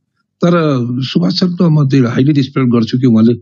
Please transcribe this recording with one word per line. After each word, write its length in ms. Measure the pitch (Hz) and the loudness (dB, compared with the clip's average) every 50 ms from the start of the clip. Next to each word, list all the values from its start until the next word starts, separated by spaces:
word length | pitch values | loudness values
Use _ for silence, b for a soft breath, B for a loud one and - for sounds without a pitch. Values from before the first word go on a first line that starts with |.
| _ _ _ _ _ _ _ - | _ _ _ _ _ _ _ -4
तर 100 | 175 175 175 170 160 151 139 123 117 120 123 127 | 0 0 0 2 0 0 -2 -2 -4 -4 -4 -6
सुभाष 380 | 131 - - 170 175 185 - - | -6 -4 -2 -2 -2 -2 -2 -2
सर 60 | 190 | -2
त 160 | 175 175 - | -2 -2 0
म 260 | 185 165 151 156 143 131 | 0 2 2 2 2 2
त्यो 200 | 139 135 123 113 | 2 2 0 0
highly 240 | 117 135 135 151 | 0 0 0 0
respect 360 | 147 143 123 - - 143 131 123 | 0 0 -2 -2 -2 -2 -2 0
गर्छु 300 | 117 117 110 110 - 127 | 0 0 0 0 -2 0
कि 80 | 131 | 0
उहाँले 280 | 123 110 110 113 120 117 - | 2 2 4 2 2 0 -2